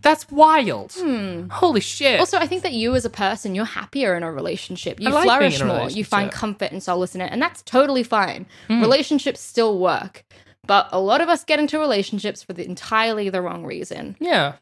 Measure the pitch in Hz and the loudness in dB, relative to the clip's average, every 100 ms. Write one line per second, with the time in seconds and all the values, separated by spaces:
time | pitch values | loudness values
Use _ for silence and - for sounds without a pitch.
0 | 294 302 - 285 311 311 226 113 98 - | 4 2 -2 6 6 6 2 -4 -8 -6
1 | 349 247 196 175 180 - 359 240 - - | -2 -2 -4 -6 -8 0 2 2 -2 0
2 | 277 226 359 381 339 370 359 240 226 254 | 2 4 2 2 0 -2 -4 -2 0 0
3 | 226 - 196 214 208 185 220 - 202 277 | -2 -2 -2 -2 -6 -4 -4 -6 -8 -2
4 | 240 175 165 151 165 175 - 180 - - | 0 0 -4 -6 -6 -8 -10 -10 -10 -4
5 | 226 294 370 - 180 139 - - - 202 | 0 2 4 4 4 2 0 0 -4 -6
6 | 208 202 202 - 220 202 196 185 - 180 | -2 0 0 -4 -6 -4 -6 -6 -4 -2
7 | 180 185 185 - 330 - - 247 285 269 | -2 -4 -8 -4 -4 -6 -2 2 4 2
8 | 233 220 190 - 180 - - 226 226 277 | 0 0 0 -4 -14 -20 -2 2 4 4
9 | 302 294 - - - - 226 196 180 143 | 4 0 0 -6 -6 0 2 2 0 0
10 | 190 - _ - _ _ - 202 - 185 | -4 -16 _ -20 _ _ 2 2 4 0
11 | 190 254 330 330 - 302 294 311 302 214 | 2 2 2 0 2 0 2 0 0 0
12 | 196 208 202 202 - 175 180 180 - 220 | -2 -4 -6 -8 -12 -12 -10 -12 -2 0
13 | 226 214 202 185 180 175 165 156 - - | 0 0 -2 -2 -4 -8 -10 -10 -10 -10
14 | - 196 339 277 143 143 | -12 -8 0 2 2 -4